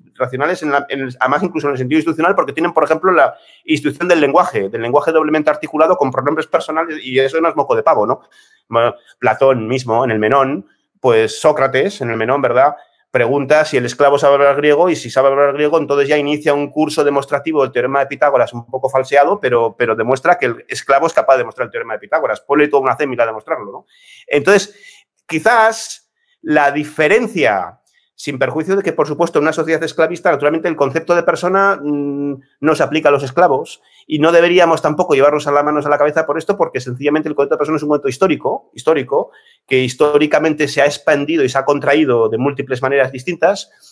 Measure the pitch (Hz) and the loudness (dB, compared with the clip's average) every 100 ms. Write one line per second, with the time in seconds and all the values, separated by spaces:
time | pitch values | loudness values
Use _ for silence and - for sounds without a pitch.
0 | _ - 123 127 151 180 151 139 139 139 | _ -8 -6 -2 -4 -4 -2 -2 -2 -6
1 | 131 120 127 147 180 160 143 127 123 156 | -8 -4 -2 0 -2 -4 -4 -4 0 0
2 | 160 147 170 190 156 131 165 - 147 160 | 0 0 0 0 -2 -4 -2 0 0 0
3 | 185 170 127 - - _ - 151 147 - | 2 4 2 0 -18 _ -4 -2 -2 -4
4 | 180 170 143 160 175 110 98 113 117 143 | 0 2 4 2 2 -2 -4 -4 -2 0
5 | 156 160 156 156 151 151 151 151 165 185 | 2 0 0 0 0 -2 -4 0 2 2
6 | 135 131 135 156 156 - - 156 165 156 | 0 -2 -2 -4 -2 -4 -2 -4 -6 -8
7 | 127 127 135 160 165 - - 113 110 139 | -2 0 0 0 0 0 0 0 2 2
8 | 104 120 _ _ _ _ _ 117 117 - | 0 -2 _ _ _ _ _ 0 0 -2
9 | _ _ 120 110 135 127 110 131 127 113 | _ _ -2 2 2 2 -2 -4 -2 0
10 | 127 107 107 139 135 139 - _ _ _ | 0 0 2 2 2 -4 -10 _ _ _
11 | 131 113 110 - 156 143 135 131 180 196 | 2 2 2 0 0 2 0 0 -2 -4
12 | 120 113 113 139 131 120 139 147 - _ | -6 -4 -2 0 0 2 2 0 -12 _
13 | _ 127 117 143 135 151 151 131 120 - | _ -2 0 0 2 0 2 -2 -2 2
14 | 143 143 147 139 143 139 147 147 180 156 | 2 4 4 4 4 4 2 4 2 0
15 | 123 135 135 135 143 139 151 160 147 143 | -2 0 2 4 2 2 0 0 0 0
16 | 139 151 143 147 147 143 143 151 151 151 | 0 0 0 -2 0 0 -2 -2 -2 0
17 | 143 143 135 143 151 156 131 123 127 139 | 0 0 -2 -4 -2 0 0 0 -2 -2
18 | 135 135 147 135 117 117 113 131 135 131 | -2 0 2 2 0 -4 -10 -6 -2 -2
19 | 127 143 147 202 131 120 117 - 120 113 | 2 4 4 2 0 0 0 -2 -2 0
20 | 113 131 170 175 127 113 - 131 - 139 | -2 0 0 0 0 -4 -12 -10 0 2
21 | 160 160 135 131 117 127 120 117 117 107 | 2 0 2 2 0 -6 -8 -8 -8 -10
22 | 104 160 135 104 - 147 147 143 135 123 | -6 -4 -2 -6 -2 0 2 2 0 -2
23 | 147 120 117 110 156 151 104 120 - _ | -4 -2 -2 -4 -8 -8 -8 -16 -20 _
24 | - - - 147 147 202 196 - - - | -20 -20 -4 0 4 2 0 -12 -20 -20
25 | _ _ - 160 165 240 220 220 - - | _ _ -10 -2 2 4 2 0 -10 -18
26 | _ _ _ _ - 151 143 143 147 - | _ _ _ _ -2 2 2 0 -6 -2
27 | 156 220 233 160 127 98 85 - _ _ | 2 2 0 0 0 0 -4 -12 _ _
28 | _ - - 131 135 147 156 196 190 160 | _ -14 -12 -4 -4 -2 -2 -2 -2 -2
29 | 151 151 170 156 147 151 151 156 160 - | -4 -2 -2 0 0 -2 -2 -4 -4 -2
30 | 160 170 190 143 143 165 175 156 139 156 | -2 0 -2 0 0 -2 -4 -2 -2 -2
31 | 160 175 170 160 180 190 196 180 147 143 | -2 0 0 -2 0 2 0 0 -4 -4
32 | 143 143 143 135 _ _ 151 151 135 151 | -4 -6 -6 -8 _ _ 0 0 0 0
33 | 151 143 135 127 175 131 - - _ _ | 2 2 0 2 2 2 -4 -16 _ _
34 | - 151 160 170 175 175 170 160 156 151 | -6 0 4 4 6 4 4 2 0 -2
35 | - 139 143 147 135 143 147 151 147 143 | 0 2 4 2 0 0 0 -2 0 0
36 | 147 151 156 156 160 196 156 123 127 123 | 2 0 -2 -4 -4 -2 -2 -4 -10 -4
37 | 143 151 156 143 143 156 147 156 147 147 | -2 0 -2 -2 -2 -2 -2 -2 -2 -2
38 | 139 127 190 151 - 190 - - - 160 | -2 0 0 0 -4 -6 -10 -4 0 0
39 | 123 147 214 - _ _ _ 131 127 127 | 0 -4 -4 -12 _ _ _ 0 0 0
40 | 147 147 147 151 160 151 147 - 143 147 | 2 4 2 2 0 0 -2 2 0 0
41 | - 147 143 160 131 139 135 143 139 151 | 0 0 0 0 0 0 0 0 0 2
42 | 147 120 110 113 135 139 127 127 131 139 | 2 2 0 0 -2 -4 -6 -4 0 0
43 | 127 127 127 170 165 196 - _ - | 0 -4 -10 -2 0 -2 -8 _ -20